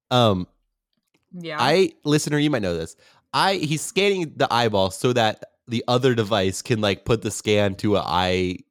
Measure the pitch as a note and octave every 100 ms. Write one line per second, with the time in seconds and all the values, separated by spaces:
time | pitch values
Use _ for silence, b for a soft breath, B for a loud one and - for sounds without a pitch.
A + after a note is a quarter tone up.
0 | - B2 A2+ F#2 F2+ _ _ _ _ _
1 | _ _ _ F3+ E3 D3+ B2+ F3 F#3+ -
2 | D3 D3 D#3 D3 D3+ C3 F#2 E2 D#2+ -
3 | b b _ C3+ F#3 G3 D3 D3+ - F#3
4 | G3+ F#3+ D#3+ - C3+ A#2 A#2 G2+ F#2+ -
5 | B2+ A#2+ A2 - - _ - A#2 - B2
6 | C3 A#2 G#2 G#2+ F#2+ - - G#2+ G#2 F#2+
7 | - A2 A2 - G#2+ G#2 G2+ F#2+ G#2 G2
8 | - F2 F#2 F#2 F#2 F2+ _